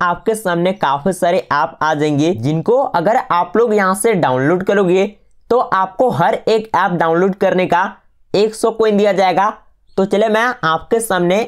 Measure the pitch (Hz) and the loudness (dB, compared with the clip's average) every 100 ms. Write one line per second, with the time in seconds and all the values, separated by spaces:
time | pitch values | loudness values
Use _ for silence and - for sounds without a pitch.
0 | 180 175 - 220 190 170 180 202 147 139 | -2 -2 -4 -4 -2 -2 -2 -2 -2 -2
1 | 190 185 175 185 - 143 156 - 156 156 | -2 -2 0 0 0 -2 -2 -2 -2 0
2 | 151 147 160 117 123 156 160 240 277 170 | 0 0 0 0 -2 -2 0 0 0 0
3 | 170 220 - 170 175 254 240 214 190 196 | 0 0 0 -2 0 0 2 2 0 0
4 | 226 202 143 127 139 180 196 202 185 185 | 0 2 2 2 2 0 0 0 2 2
5 | 202 - _ _ - 233 247 190 185 - | 0 -6 _ _ -2 -2 0 -2 -2 0
6 | 254 135 175 220 - 220 214 - 190 175 | 0 2 0 0 0 -2 0 -2 0 0
7 | 165 165 190 190 190 185 180 170 202 - | 0 2 0 0 0 0 0 0 -2 -8
8 | _ _ _ 175 214 214 226 220 220 202 | _ _ _ -2 0 0 -2 0 2 2
9 | 208 185 185 175 202 226 - _ _ - | 2 2 2 2 0 -2 -14 _ _ -4
10 | 196 196 220 214 240 240 160 160 - 226 | 0 0 0 0 -2 -2 -2 -2 -2 -4
11 | 220 185 175 190 | -2 -2 0 0